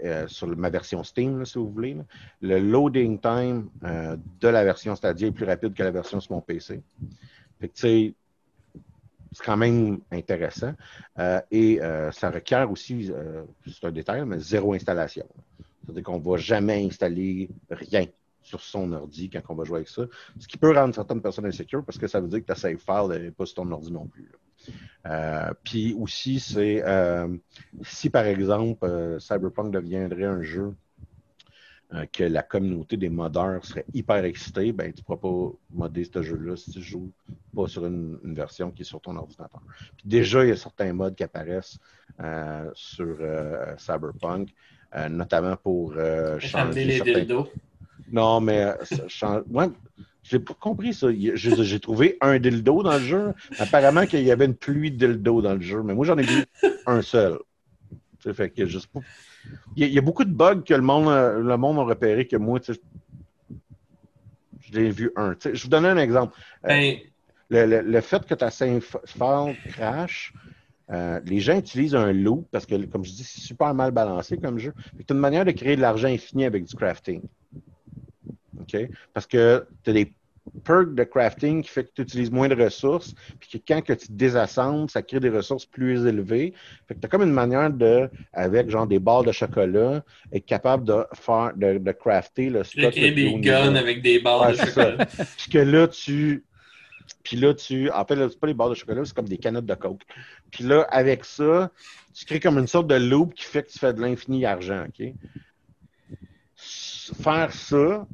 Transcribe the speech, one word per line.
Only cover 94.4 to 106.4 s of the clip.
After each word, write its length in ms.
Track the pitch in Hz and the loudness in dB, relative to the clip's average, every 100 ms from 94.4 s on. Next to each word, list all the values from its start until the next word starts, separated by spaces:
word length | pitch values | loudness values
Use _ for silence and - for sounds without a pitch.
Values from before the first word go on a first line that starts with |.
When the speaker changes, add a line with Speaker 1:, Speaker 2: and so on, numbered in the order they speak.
Speaker 1:
Ouais, 100 | 120 | 6
Speaker 2:
de 40 | 117 | 4
Speaker 1:
c'est 140 | 269 | 2
ça. 200 | - 226 | 4 4
Speaker 2:
chocolat. 140 | - - - 170 - | 2 -2 -4 -8 -10
Speaker 1:
Puis 140 | - | 2
que 80 | 156 | 4
là, 300 | 143 156 165 | 6 6 6
tu, 560 | - - 143 151 143 - _ _ - - - - - | 2 -4 0 0 -2 -6 _ _ -20 -20 -20 -20 -18
puis 140 | - 120 | -8 2
là, 180 | 143 | 4
tu, 360 | 147 - 131 135 | 4 -2 -2 0
en 140 | 92 98 | 0 0
fait, 100 | 143 | 0
là, 120 | 131 | 0
c'est 80 | - | -2
pas 60 | 151 | -2
les 80 | |
barres 160 | 127 117 | 0 0
de 40 | 117 | -2
chocolat, 280 | - 110 | -6 -6
c'est 100 | 147 | -4
comme 140 | - 110 | -6 -6
des 100 | 92 | -4
canettes 280 | 117 117 113 | -4 -4 -4
de 80 | |
coke. 280 | 92 95 98 - - - - _ | -4 -6 -10 -16 -20 -20 -20 _
Puis 140 | - | -6
là, 180 | 123 147 156 | 4 4 4
avec 340 | 131 131 123 | 4 4 2
ça, 460 | - - 147 170 185 - - - _ | -2 0 4 4 2 -6 -20 -20 _
tu 100 | - | -18
crées 160 | - 156 | -6 0
comme 180 | 180 143 | 2 4
une 100 | 127 | 4
sorte 180 | 175 165 | 2 4
de 80 | |
loop 400 | 131 123 143 170 | 4 6 4 4
qui 100 | - | -2
fait 200 | - 147 | -8 -6
que 60 | - | -6
tu 80 | - | -2
fais 140 | 135 | -2
de 80 | 113 | 0
l'infini 460 | 120 123 - 131 120 | -2 -4 -2 -2 0
argent, 400 | 92 90 98 80 | -2 -4 -6 -8
OK ? 240 | - 120 131 - - - _ _ _ _ _ - - - _ | -10 -12 -12 -18 -20 -20 _ _ _ _ _ -20 -20 -20 _